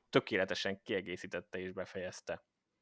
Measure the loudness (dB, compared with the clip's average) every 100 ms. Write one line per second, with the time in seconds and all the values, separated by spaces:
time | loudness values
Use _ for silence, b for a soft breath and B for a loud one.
0 | 4 4 6 4 4 2 0 -2 -2 -2
1 | -2 -6 -4 -6 -4 -6 -4 -4 -6 -4
2 | -6 -6 -6 -8 _ _ _ _